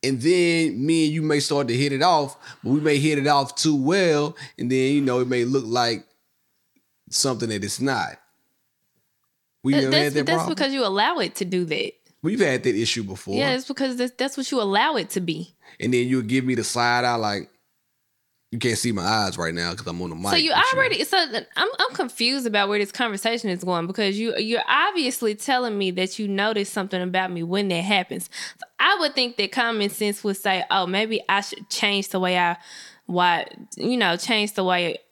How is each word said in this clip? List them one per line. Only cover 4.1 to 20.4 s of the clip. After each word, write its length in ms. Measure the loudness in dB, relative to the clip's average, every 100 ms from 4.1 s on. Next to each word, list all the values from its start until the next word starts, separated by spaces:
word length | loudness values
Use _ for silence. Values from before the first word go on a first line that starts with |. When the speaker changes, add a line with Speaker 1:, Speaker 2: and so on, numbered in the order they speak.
| 2 0 -6 -18 -6
Speaker 1:
And 160 | 0
then, 220 | 2 2
you 80 | 2
know, 180 | 2 2
it 80 | 2
may 160 | 0
look 200 | 2 0 0
like 400 | 0 0 -2 -8 _ _ _ _ _ _ _ _ _ -6
something 400 | -2 -2 -2 -4
that 140 | -4
it's 160 | -6 -4
not. 380 | -2 -2 -4 -8 _ _ _ _ _ _ _ _ _ _ _ _ _ _
We 100 | 2
Speaker 2:
That, 40 | 2
Speaker 1:
never 80 | 4
Speaker 2:
that's, 120 | 2
Speaker 1:
had 80 | 2
that 120 | 0 2
Speaker 2:
that's 100 | 0
Speaker 1:
problem? 160 | 0
Speaker 2:
because 180 | -2 -2
you 120 | 0
allow 340 | 0 2 0 0
it 180 | -4 -4
to 80 |
do 200 | -2 -2
that. 280 | -2 -2 -4 -8 _ _
Speaker 1:
We've 180 | -4 2
had 240 | 2 2
that 100 | 2
issue 300 | 0 0 -2
before. 320 | -6 -10 -4 0
Speaker 2:
Yeah, 140 | 0
it's 120 | -2 -4
because 300 | -4 -4 -2
that's, 160 | -4 -2
that's 200 | -6 -4
what 140 | -2
you 100 | 0
allow 360 | 2 2 2 0
it 140 | -2
to 100 | -4
be. 340 | -4 -6 -8 _ -20 -6
Speaker 1:
And 140 | 0
then 140 | 2 2
you'll 140 | 0
give 220 | 2 0
me 100 | 2 0
the 80 |
side 400 | 0 0 2 2
eye 100 | 2
like, 340 | 0 0 -2 -6 _ _ _ _ _ _ _ _ _ _
you 80 | -2
can't 200 | 0 0
see 120 | 0
my 100 | 0
eyes 340 | 2 2 0 -2
right 140 | -4
now 180 | -2 -4
'cause 120 | -4 -8
I'm 140 | -6
on 80 | -6
the 60 | -4
mic. 140 | 0
Speaker 2:
So 60 |
you 140 | 0